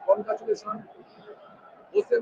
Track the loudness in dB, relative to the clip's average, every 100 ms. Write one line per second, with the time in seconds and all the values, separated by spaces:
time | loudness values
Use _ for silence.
0 | 2 2 0 -4 -2 -4 -4 -10 -12 -20
1 | -20 -20 -20 -20 -20 -20 -20 -20 -4 -2
2 | 2 4